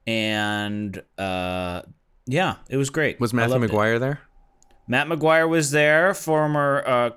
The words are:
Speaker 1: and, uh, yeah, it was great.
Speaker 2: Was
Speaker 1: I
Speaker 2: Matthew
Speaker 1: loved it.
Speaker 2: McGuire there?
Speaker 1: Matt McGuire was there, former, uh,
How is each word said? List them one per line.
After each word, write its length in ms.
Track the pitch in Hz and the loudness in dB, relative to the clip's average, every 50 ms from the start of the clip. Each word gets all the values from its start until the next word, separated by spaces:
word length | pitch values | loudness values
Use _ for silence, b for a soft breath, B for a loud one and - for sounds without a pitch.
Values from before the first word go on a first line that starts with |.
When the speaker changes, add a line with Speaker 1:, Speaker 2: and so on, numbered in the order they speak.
| _ | _
Speaker 1:
and, 960 | 117 113 110 110 107 107 107 104 104 104 104 104 104 104 104 104 101 92 95 - _ _ - | -4 -2 0 0 0 0 0 -2 -2 -2 -4 -4 -4 -6 -6 -6 -6 -8 -10 -14 _ _ -6
uh, 640 | 98 95 92 92 90 90 92 92 90 90 87 87 - - - _ _ _ _ _ _ | -6 -4 -4 -4 -4 -4 -4 -4 -4 -6 -6 -8 -10 -14 -20 _ _ _ _ _ _
yeah, 300 | - 127 165 185 151 - - - - | -4 -2 -2 -2 -2 -4 -6 -10 -6
it 60 | 123 135 | -4 -2
was 120 | 139 135 | -2 -2
great. 300 | 139 160 151 120 - - | -2 -2 -2 -2 0 -2
Speaker 2:
Was 140 | 120 113 123 | -2 0 0
Speaker 1:
I 20 | |
Speaker 2:
Matthew 160 | 120 117 120 127 127 | 0 2 2 2 2
Speaker 1:
loved 60 | 120 | 0
it. 40 | 104 | 2
Speaker 2:
McGuire 300 | 107 104 104 110 113 117 | 2 2 2 2 2 0
there? 200 | 131 135 147 - - _ _ - _ _ _ _ _ _ _ _ _ - | -2 -2 -4 -6 -10 _ _ -20 _ _ _ _ _ _ _ _ _ -2
Speaker 1:
Matt 200 | 120 131 147 151 | -2 -2 0 -2
McGuire 400 | 165 151 147 156 160 160 165 165 | -2 0 2 4 4 4 4 4
was 240 | 165 165 151 135 | 2 2 2 2
there, 420 | 143 151 147 151 151 160 170 190 190 | 2 4 4 4 4 4 4 2 0
former, 680 | - - 160 156 156 151 151 147 147 143 143 139 139 - | -2 -2 0 0 2 2 0 0 0 0 0 0 0 0
uh, 240 | 123 127 123 120 117 117 | 0 0 0 0 -2 -4